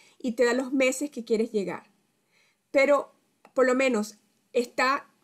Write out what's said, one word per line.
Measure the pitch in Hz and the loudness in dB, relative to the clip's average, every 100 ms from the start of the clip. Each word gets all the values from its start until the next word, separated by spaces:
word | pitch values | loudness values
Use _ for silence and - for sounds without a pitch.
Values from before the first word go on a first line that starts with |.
| _ _ | _ _
y | 254 | -6
te | 240 | 0
da | 240 | 2
los | 254 254 | 0 -2
meses | 269 254 262 285 | 0 0 0 -6
que | 247 | -10
quieres | 226 214 240 | -2 -2 0
llegar. | 214 175 - - _ _ _ _ _ _ _ _ | -2 -4 -8 -14 _ _ _ _ _ _ _ _
Pero, | 269 269 285 - _ _ _ _ | 2 4 2 0 _ _ _ _
por | - 254 | 0 2
lo | |
menos, | 254 262 214 208 - _ _ _ | 2 0 0 -4 -12 _ _ _
está | 247 240 - 254 285 - _ | -4 -4 -2 -2 -2 -8 _